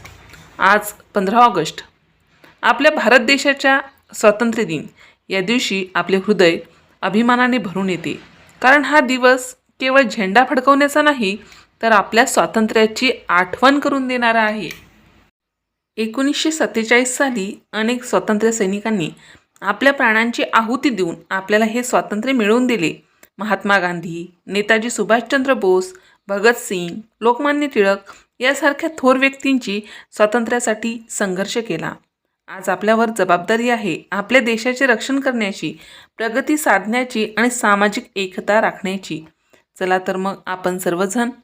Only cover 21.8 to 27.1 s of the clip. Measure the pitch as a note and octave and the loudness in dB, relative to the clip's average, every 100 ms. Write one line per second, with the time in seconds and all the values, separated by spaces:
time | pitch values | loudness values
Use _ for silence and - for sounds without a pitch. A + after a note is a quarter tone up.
21.8 | A#3+ G3 - G#3 A#3+ C4+ G3+ A#3 B3+ A3+ | 0 0 0 -4 -2 0 2 2 2 0
22.8 | D#3+ - _ _ _ - G#3 G3 G3+ G3 | -2 -4 _ _ _ -10 -4 -2 0 0
23.8 | F3+ F3 D#3+ E3 F3+ _ - G3 G#3 A3 | 0 -4 -8 -10 -12 _ -6 -4 0 0
24.8 | A#3 - G#3 A#3 A#3 C#4 C4+ B3 G3 F#3 | 0 -4 0 0 0 -2 0 0 2 2
25.8 | F#3 - _ _ - G3+ G#3+ A#3+ - F#3+ | 0 -10 _ _ -8 0 2 0 -4 -6
26.8 | F3 F#3+ - | -6 -8 -14